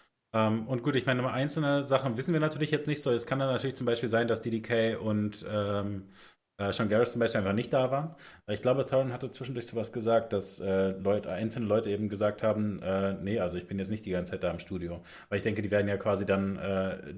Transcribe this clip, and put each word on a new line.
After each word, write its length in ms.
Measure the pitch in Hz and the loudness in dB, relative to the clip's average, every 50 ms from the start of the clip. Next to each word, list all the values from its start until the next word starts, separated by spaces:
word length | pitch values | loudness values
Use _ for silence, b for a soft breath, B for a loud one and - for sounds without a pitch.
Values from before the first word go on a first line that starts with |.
| B B B _ _ _ - | B B B _ _ _ 0
Ähm, 320 | 113 110 107 110 113 110 117 | 2 2 4 2 0 -2 -2
und 140 | 131 120 117 | -4 -2 0
gut, 140 | 147 135 | 0 0
ich 100 | 127 - | 2 2
meine, 220 | 135 127 127 123 131 110 | 2 0 2 0 -2 0
einzelne 520 | 127 139 143 - 165 151 143 143 143 139 | -2 -2 -2 0 0 0 2 2 0 2
Sachen 320 | 123 135 131 135 131 113 | 2 2 2 2 0 -2
wissen 160 | 117 131 175 170 | -2 0 0 2
wir 80 | 156 | 2
natürlich 300 | 151 156 156 139 151 147 | 2 0 0 -2 -2 0
jetzt 180 | 156 139 147 147 | 0 0 0 0
nicht 140 | 147 143 - | -2 -2 2
so. 80 | 139 | 2
Es 160 | 120 117 117 | 2 2 0
kann 120 | - 139 139 | 0 -2 0
dann 100 | 139 135 | 0 2
natürlich 280 | 127 113 - 135 127 | 0 0 0 -2 -4
zum 100 | - 127 | -2 0
Beispiel 220 | 120 117 117 - 113 | 0 0 2 2 2
sein, 200 | 110 113 117 117 | 2 2 2 2
dass 140 | 113 110 - | 0 0 -2
D 80 | 120 | -2
D 100 | 113 113 | -2 -2
K 360 | 110 - 120 117 113 113 110 | -2 0 2 2 2 2 0
und, 480 | - - 107 107 104 104 104 104 - - - | -2 -2 0 0 0 0 -2 -4 -6 -8 -4
ähm, 600 | 107 104 101 101 104 101 101 101 101 95 95 - B B B B B B _ _ _ - | -2 0 0 0 0 0 -2 -2 -4 -6 -8 -12 B B B B B B _ _ _ -4
äh, 140 | 101 101 92 | -2 -2 0
Sean 160 | - 113 101 | 0 2 4
Garrett 200 | 104 113 120 117 | 4 4 4 4
zum 120 | - 120 | 2 2
Beispiel 180 | 117 110 - 113 | 0 2 2 2
einfach 120 | 95 95 98 | 2 2 2
nicht 180 | 110 127 - - | 0 0 2 2
da 180 | 135 127 123 | 2 2 2
waren. 240 | 131 139 151 160 - B B B B B B - | 0 0 -2 -4 -8 B B B B B B -4
Ich 120 | 104 104 - | -4 0 2
glaube, 240 | 123 127 139 120 | 2 2 2 2
Thorin 260 | - 135 131 135 131 120 | 2 2 2 2 2 -2
hatte 180 | 123 135 127 | -6 -8 -8
zwischendurch 360 | - - 127 120 131 120 117 | -8 -8 -8 -8 -6 -6 -6
sowas 260 | - - 117 104 - - | -6 -4 -4 -4 -4 -4
gesagt, 400 | 123 107 113 113 113 113 - 110 | -2 2 4 4 4 4 2 -2
dass, 280 | 98 98 - - - | -2 -2 -2 -8 -6
äh, 300 | - 98 95 95 95 95 95 | -2 0 2 4 4 2 0
Leute, 400 | 95 95 98 104 104 - 64 90 | 0 0 2 2 2 0 -2 -4
einzelne 340 | 87 110 110 110 127 113 | -2 -2 -4 -2 -2 0
Leute 240 | 101 104 107 95 104 | 2 2 2 2 0
eben 180 | 101 101 107 101 | -2 -2 -2 -2
gesagt 340 | 101 98 107 104 104 - - | -2 2 0 0 2 2 2
haben, 380 | 110 104 107 107 104 98 - - | 2 2 2 0 -2 -2 -4 -2
äh, 320 | 92 95 95 98 98 98 | -2 0 2 2 0 -2
„Nee, 260 | - 87 98 110 113 | -2 -2 -2 0 0
also 160 | 92 87 85 | 0 -2 -2
ich 100 | 90 87 | -4 -6
bin 120 | - 101 98 | -6 -4 -4
jetzt 120 | 95 98 | -2 -2
nicht 140 | 107 107 - | -4 -4 -4
die 60 | 101 | -2
ganze 220 | 90 90 87 87 - | -2 -2 -2 -4 -4
Zeit 100 | 87 - | -2 -2
da 60 | 87 | -2
im 80 | 82 85 | -2 -4
Studio.“ 420 | - - 98 90 85 85 85 82 B B B B B B | -6 -8 -6 -6 -6 -6 -8 -8 B B B B B B
Weil 100 | 101 101 | -2 -2
ich 40 | - | 0
denke, 180 | 113 98 107 101 | 0 -2 0 0
die 80 | 95 | 2
werden 180 | 101 104 98 101 | 2 4 4 2
ja 80 | 101 | 0
quasi 300 | 98 - 107 101 95 98 | 0 0 0 0 2 2
dann, 300 | 92 98 98 98 98 98 - | 2 2 2 2 0 -2 -4
äh, 560 | - 98 98 95 95 95 92 - - 73 85 | -2 -2 0 0 0 -2 -4 -6 -10 -12 -10